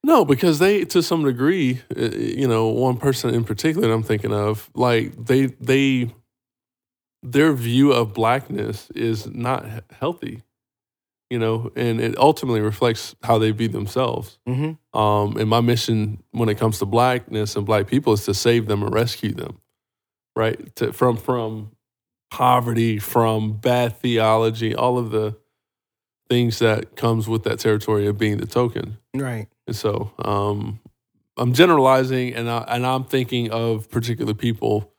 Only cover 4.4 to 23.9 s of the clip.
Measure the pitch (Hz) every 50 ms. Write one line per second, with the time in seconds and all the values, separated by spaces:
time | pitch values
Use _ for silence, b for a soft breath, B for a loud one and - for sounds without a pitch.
4.4 | 104 104 107 104 - - _ - 127 123 120 113 110 - - - 117 - 127 131
5.4 | 135 131 123 _ 120 123 135 139 139 135 135 127 123 117 - _ _ _ _ _
6.4 | _ _ _ _ _ _ _ _ _ _ _ _ _ _ _ _ - 127 120 139
7.4 | 151 160 147 127 117 117 120 127 139 143 135 120 113 107 104 117 110 113 123 135
8.4 | 131 - - 196 107 110 104 104 - _ - 104 117 113 113 104 104 - - -
9.4 | 117 120 131 - - 110 110 113 - _ - - - 151 175 175 - - 117 113
10.4 | - _ _ _ _ _ _ _ _ _ _ _ _ _ _ _ _ _ 123 120
11.4 | 113 110 113 113 117 120 - 123 123 117 113 113 117 113 - - 131 147 156 -
12.4 | - 127 117 110 107 107 104 - 127 120 110 - - - - _ - - 117 110
13.4 | 110 110 107 107 113 110 110 107 104 101 - 127 131 120 117 95 98 - - _
14.4 | _ 123 127 131 147 156 160 - _ _ - 113 107 107 104 104 104 104 107 107
15.4 | 107 107 113 120 120 120 120 117 - - 113 110 107 104 107 - _ _ - 120
16.4 | 117 110 104 101 113 110 104 - 101 101 107 117 120 127 127 123 120 - - 107
17.4 | 107 104 - 107 101 101 110 104 101 101 - 135 151 - 107 101 - - 98 -
18.4 | - 120 117 117 110 110 107 101 104 107 - 110 117 120 - - - 104 - -
19.4 | - - - _ _ _ _ _ _ _ _ _ _ _ _ _ _ _ _ -
20.4 | 110 113 - - - - _ - 120 120 - - 127 127 120 117 - - 127 123
21.4 | 113 110 110 110 104 107 _ _ _ _ _ _ _ _ _ _ _ _ - -
22.4 | 123 127 123 123 117 120 113 113 117 117 110 101 101 - - 120 117 110 110 110
23.4 | 107 107 107 104 - 127 123 123 123 117